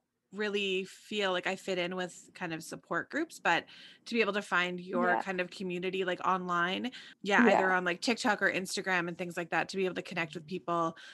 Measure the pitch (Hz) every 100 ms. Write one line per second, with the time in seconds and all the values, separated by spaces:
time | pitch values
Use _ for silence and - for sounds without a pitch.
0 | _ _ _ 190 214 202 196 185 190 -
1 | - 214 190 180 185 190 - 180 175 185
2 | 180 - - - 180 160 - 165 - 170
3 | - 277 330 - 185 165 - - - -
4 | - 233 202 202 202 180 180 180 180 180
5 | 180 175 196 185 180 - 185 175 185 185
6 | 185 180 - 185 180 175 175 202 240 -
7 | - - 196 196 240 196 190 185 180 175
8 | - 220 233 202 190 175 190 - 185 180
9 | 175 170 175 175 170 170 - 190 185 170
10 | - 175 160 175 151 180 - 170 165 -
11 | -